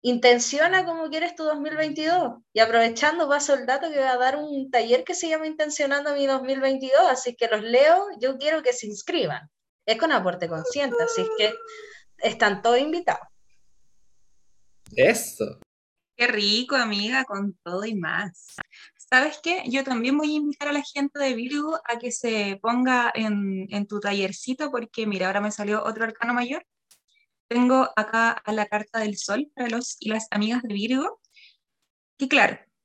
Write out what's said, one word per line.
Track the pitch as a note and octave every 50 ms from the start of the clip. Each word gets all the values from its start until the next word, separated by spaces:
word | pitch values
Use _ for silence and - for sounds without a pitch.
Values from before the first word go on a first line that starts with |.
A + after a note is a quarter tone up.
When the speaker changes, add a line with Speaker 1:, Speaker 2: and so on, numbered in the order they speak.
Speaker 1:
Intenciona | - A#3+ B3 A#3+ A#3+ B3 A#3+ A#3+ A#3+ - - C#4+ D#4 F4 F#4 F#4+ F4+
cómo | E4+ E4 E4 D#4+ D4+
quieres | C#4+ D#4+ E4 F4 E4+
tu | - D#4+
dos | D4+ D4+ D4
mil | C#4+ D#4 D#4 D#4
veintidós. | D#4 D#4 D4 D#4 D#4 D#4 E4+ F4+ E4 A#3+ A#3 - _ _
Y | _ G#3+
aprovechando, | A3+ A3+ A3+ A#3 A3+ A3+ A3+ A#3 C#4+ D4+ D4+ F4 E4 C#4
paso | C#4+ C#4+ C#4+ - C#4+
el | C4 A#3+
dato | A#3+ C4 C#4+ F4 E4
que | D4+ C#4+
va | C4+ C4
a | B3+ B3
dar | B3 C4 C#4
un | D4+ D4+ D4+ D4 C#4 C4 C4+
taller | - A#3+ A3+ A3+ A#3+ B3+ B3
que | - F4
se | - - E4
llama | D#4+ D#4 D#4 D#4
Intencionando | D#4 D#4 D#4 D4+ D4 - D4 C#4 C#4 C#4+ C#4+ D4 C#4+
mi | C#4+ C#4
dos | C4+ C4+ C4
mil | B3+ C4 C4+ C4+
veintidós, | C4 C4+ C4+ C4+ C4+ C4 C4 D4 F4+ E4+
así | B3+ B3+ - B3 A#3+ _
que | A#3 A3+
los | A3+ G#3+ G#3
Leo, | A3+ A#3 B3 C#4 D#4 E4 F#4 G4 G4+ F4+ A#3
yo | A#3 C4 C4+ A#3+
quiero | C#4 D4+ D#4+ D#4 D4+
que | B3 B3
se | - - G#3
inscriban. | G#3 G3 - - - E4+ A3+ D#3+ C#3 A#2+ - - _ _ _ _ _ _ _
Es | - A3+ A3+
con | E4 D#4+
aporte | D4 B3 F#3 F#3 F3 F3+ F3+ E3
consciente, | E3+ D#3+ E3 - - C#4+ C#4+ C4+ A#3 A#3+
así | A#3 - - F#3
es | F#3 - - -
que | G#3 G#3+ - - - - - - - - - - - - _ -
están | - A3+ - - A#3 G#3 G3+ F#3+
todos | - - A#3+ B3
invitados. | C#4 D#4 D#4+ F4 F4 - - - - - _ _ _ _ - _ _ _ _ _ - _ _ - - - _ _ _ _ _ _ _ _ _ _ _ _ _ _ _ - -
Speaker 2:
Eso. | - C3 E3+ A#3 - - - - - A2 G#2 - - - _ _ _ _ _ _ _ _ _ _ -
Speaker 3:
Qué | A#3+ A#3+
rico, | A#3 G#3 G3+ G3+ G#3 A3+ B3+ B3+ D4
amiga, | C4 A#3+ A3 G#3 G3+ G#3 A3 B3+ C4 C4
con | - G3+ G3 G3+ G3+ F3+ _ _
todo | E3+ F3 F#3 G#3
y | A3+ A3
más. | G3 E3+ D#3+ - E3+ G#3 F#3 F3 - - - - - - _ - - - - _ _
¿Sabes | - _ B3+ B3+ C4+ D#4 D4 -
qué? | - D#4+ F4 F#4 - B3+
Yo | A#3 C4+ C4+
también | C4+ B3+ A#3 A3+ B3+ C#4 D4
voy | D#4 D4+ D4+
a | D4+
invitar | D4 D4 C#4+ _ C#4+ D4
a | C#4+
la | D4 C#4
gente | - - C#4+ C#4+ C#4 _ C#4+
de | C#4+ C4+ B3
Virgo | A3+ A#3+ B3 C#4+ D4 D4 D#4 D#4+ D#4+ -
a | - A#3 A#3
que | A#3 B3
se | A3 - - A#3 A3 G#3+ G#3 G3+ G3 G3
ponga | - A3+ A#3+ B3 B3+ B3+ B3+ B3 A#3+ A#3+ -
en, | - A3 A3 G#3 G3+ G3+ G3 F#3+ F#3+ F#3+ G3
en | G#3 G3+ G3+ G3+
tu | G#3 G#3
tallercito, | G3+ G3+ G3+ G3 F#3+ F#3+ G3 - - - B3+ - D4+ C#4+
porque | C4 A#3+ A#3 A3+ - - A3 G#3+
mira, | G3+ F#3 F#3 F#3
ahora | F#3+ G#3
me | G#3 G#3+
salió | G#3+ - G#3 G3+ G#3 G#3+ -
otro | A3 A3 G#3+ A3+
arcano | A3+ A3 - A#3 A#3 B3
mayor. | B3 B3 A#3+ C4+ D#4+ - _ _ _ _ _ - _ _ _ _ _ _ _ _ _ _ _
Tengo | A#3 A#3+ B3 B3 B3+ C4 C4 - -
acá | - G#3+ - - A3+ A3+ A#3
a | - - _ - G#3+
la | A3 G#3 -
carta | - G#3 G#3+ _ - A3+
del | G#3+ G#3+ G#3 -
sol | - - G3+ A#3 D4+ D4 _
para | - B3+ A#3
los | A3+ A#3 B3+ - - -
y | - G#3+
las | G#3+ A3 G#3+ -
amigas | - G#3 G#3 G#3+ A#3 B3 A#3+
de | A3+ G3+
Virgo. | G3+ G3+ A3+ B3+ C4 D4 F#4 A#4 _ _ _ _ - - - _ _ _ _ _ _ _ _ _ _ _ _ _ _
Y | C#4 C4
claro, | D4+ C#4 G3+ - G#3 - _ _ _ _ _